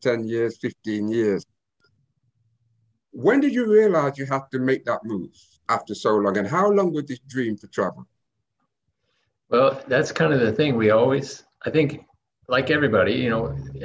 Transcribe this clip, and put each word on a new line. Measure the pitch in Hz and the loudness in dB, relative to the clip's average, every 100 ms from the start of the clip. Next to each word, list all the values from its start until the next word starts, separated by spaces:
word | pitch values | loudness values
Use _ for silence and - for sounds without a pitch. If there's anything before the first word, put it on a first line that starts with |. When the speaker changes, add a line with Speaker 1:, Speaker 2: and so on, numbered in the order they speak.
Speaker 1:
ten | 127 117 113 | -2 -2 -2
years, | 117 117 - | -2 -2 -4
fifteen | 123 - 110 107 107 | -10 -8 -6 -4 -2
years. | 117 107 90 - _ _ _ _ _ _ _ _ _ _ _ _ _ _ _ _ | 0 0 -2 -6 _ _ _ _ _ _ _ _ _ _ _ _ _ _ _ _
When | - 151 277 | -2 2 4
did | 285 | 2
you | 240 220 | 0 4
realize | 214 214 165 139 139 | 4 6 4 0 -2
you | 135 | -4
had | 139 - | -4 -4
to | 131 | -2
make | 127 131 | 0 0
that | 120 113 | -2 -6
move | 110 101 - _ _ _ - | -6 -8 -8 _ _ _ -6
after | 117 - | -4 -6
so | 101 117 107 | -4 0 2
long? | 101 98 | 2 0
And | 101 | 0
how | 165 208 | 0 2
long | 202 180 | 2 0
was | 151 143 | -2 -6
this | 123 | -12
dream | 135 131 117 104 | -8 -6 -4 -6
to | 98 | -8
travel? | - 92 - - _ _ _ _ _ _ _ _ _ _ _ _ _ _ | -4 -4 -6 -18 _ _ _ _ _ _ _ _ _ _ _ _ _ _
Speaker 2:
Well, | 120 135 135 - | 0 2 0 -2
that's | 131 139 | -2 0
kind | - 160 | 0 0
of | 135 | 2
the | 110 | 0
thing. | 110 151 113 | 0 0 2
We | 107 | 4
always, | 110 127 139 135 - _ _ 113 | 4 4 0 -4 -14 _ _ -2
I | |
think, | 151 143 147 - _ _ _ - | 0 0 -4 -16 _ _ _ -2
like | 123 135 | -2 0
everybody, | 151 139 104 92 | 0 2 2 2
you | 127 120 | 0 -2
know, | 110 - - - - | -2 -4 -8 -12 -12